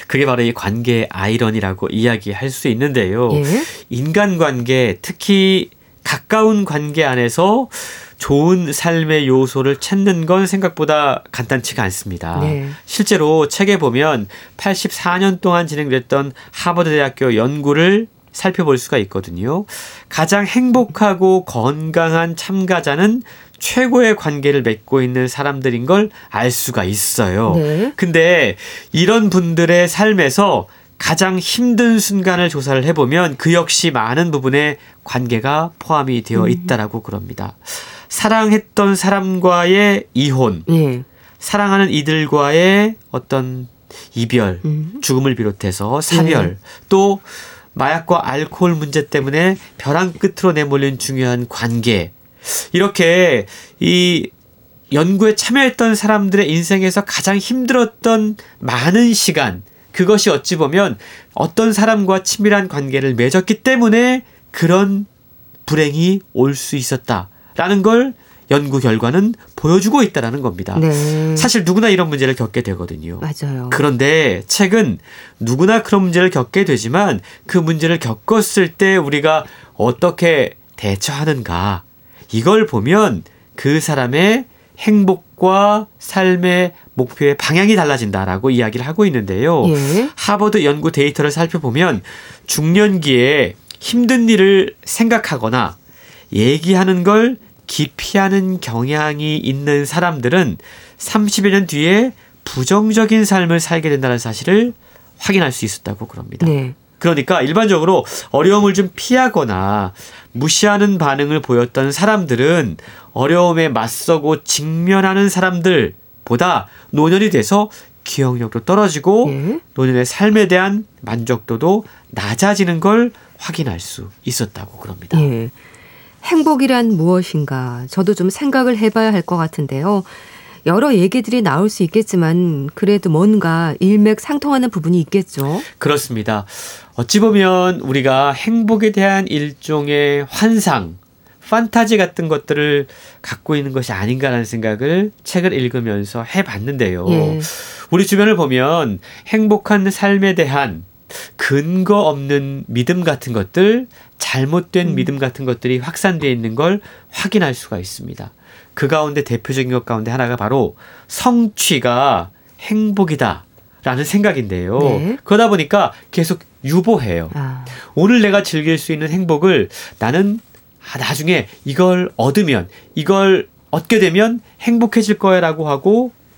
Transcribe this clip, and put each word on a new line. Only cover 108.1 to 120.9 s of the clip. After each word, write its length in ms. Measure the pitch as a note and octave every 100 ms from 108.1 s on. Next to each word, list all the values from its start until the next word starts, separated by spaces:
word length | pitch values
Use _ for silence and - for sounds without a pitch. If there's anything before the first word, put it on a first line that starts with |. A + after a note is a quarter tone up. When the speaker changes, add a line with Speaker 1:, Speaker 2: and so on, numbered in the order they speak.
| - -
Speaker 1:
어려움을 420 | C3+ F3 G#3 G3+
좀 160 | F#3 F3+ -
피하거나 1000 | - B3+ B3+ E3+ B2 F#2+ G2 G#2 F#2+ - - - -
무시하는 640 | A#2 D3+ - G#3 G3+ G#3 F#3
반응을 440 | D3 C#3 C#3+ D#3
보였던 500 | D3 A#2+ A#2+ C3+ C3+
사람들은 880 | C#3 G#3 G#3+ D#3+ A#2+ C#3+ E3+ A#2 D#2 - - -
어려움에 560 | A2+ C#3 F3 F3 E3 D#3+
맞서고 760 | A2+ A2+ - - D#3+ C#3+ D3
직면하는 840 | - - D3+ D#3+ F3 F#3+ F#3+ F#3+ G3
사람들보다 1400 | F#3 F#3 F3 F3+ D#3+ G2 - _ _ - B2 F3+ C3+ - - -
노년이 380 | D3 D#3+ F#3+ G#3+
돼서 400 | C3 G#2+ G3+ G#3 - - _
기억력도 580 | - - C3 B2 A2+ A#2
떨어지고 680 | - G3 G3+ D3+ F3+ G#3+ D3
Speaker 2:
예. 300 | C#3 D#3+ D#4+ - -
Speaker 1:
노년의 300 | C3 B2 B2
삶에 420 | - G#3+ G#3+ F#3+
대한 380 | F3+ G3 G#3 G#3+